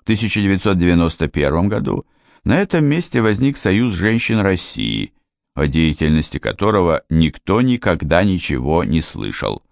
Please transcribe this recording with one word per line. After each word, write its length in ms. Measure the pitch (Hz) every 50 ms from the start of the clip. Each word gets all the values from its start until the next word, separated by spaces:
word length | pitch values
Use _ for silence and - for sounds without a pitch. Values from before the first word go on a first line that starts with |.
В 40 | _
тысяча 360 | - 110 104 117 104 - 107
девятьсот 360 | 101 98 98 92 - 104 98
девяносто 520 | 90 87 87 87 85 85 82 78 - 85 -
первом 400 | - 76 73 69 73 82 90 101
году 360 | 104 107 - 50 50 - - _ _ _ _ _ _ _ _
на 160 | - 131 170
этом 260 | 202 - - 175 151
месте 380 | 143 147 165 175 - - 131 113
возник 360 | 110 107 101 127 139 139 -
Союз 340 | - 107 92 104 123 123 101
женщин 480 | 85 90 107 113 117 - - 117 110
России, 720 | 101 98 95 87 - - - 53 53 57 55 55 50 - _ _ _ _ _ _ _ _ _
о 140 | - 71 73
деятельности 720 | 67 80 82 80 76 - 80 76 78 78 78 - - 71
которого 680 | - 53 - - 98 104 107 101 90 85 80 - - _
никто 500 | 78 82 80 80 - - _ - 95 110
никогда 640 | 123 131 123 117 - 107 87 78 - 71 80 85 95
ничего 580 | 104 95 87 - - 76 64 62 69 78 85 85
не 200 | - 78 80 -
слышал. 600 | - - - 50 50 50 - - 50 50 - _ _